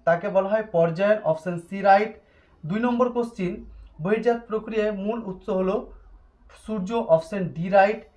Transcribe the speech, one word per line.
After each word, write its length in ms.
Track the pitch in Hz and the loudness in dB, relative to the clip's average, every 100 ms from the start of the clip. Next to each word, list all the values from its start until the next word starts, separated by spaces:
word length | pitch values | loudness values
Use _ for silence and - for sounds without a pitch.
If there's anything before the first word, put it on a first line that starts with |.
তাকে 260 | 170 165 202 | 0 0 0
বলা 200 | 190 190 | 0 2
হয় 140 | 220 | 0
পর্যায়ন, 580 | 214 170 165 165 202 214 | 0 2 2 2 0 2
অপশন 360 | 160 156 180 170 | 0 -2 -4 -8
সি 220 | - 196 | -8 0
রাইট। 340 | 196 202 220 - _ _ _ _ 151 | 6 6 4 -8 _ _ _ _ -6
দুই 140 | 214 | -2
নম্বর 320 | 247 240 240 | 0 0 0
কোশ্চেন, 540 | 233 233 - 180 226 - - - - | -2 -6 -4 -6 -6 -12 -20 -20 -8
বহির্জাত 440 | 175 220 233 233 - | -2 0 0 -2 -2
প্রক্রিয়ায় 440 | 214 214 220 214 | -8 -4 -2 -2
মূল 320 | 196 208 233 202 | -2 -4 -6 -8
উৎস 240 | 185 - | -10 -4
হলো 440 | 190 185 220 - - - - _ _ - - - | -2 -2 -2 -6 -16 -20 -20 _ _ -20 -16 -8
সূর্য, 260 | 214 185 | -6 -4
অপশন 540 | 233 226 160 - 202 165 | -2 2 2 2 -6 -6
ডি 220 | 139 185 | -6 2
রাইট। 340 | 196 202 226 - | 6 6 2 -10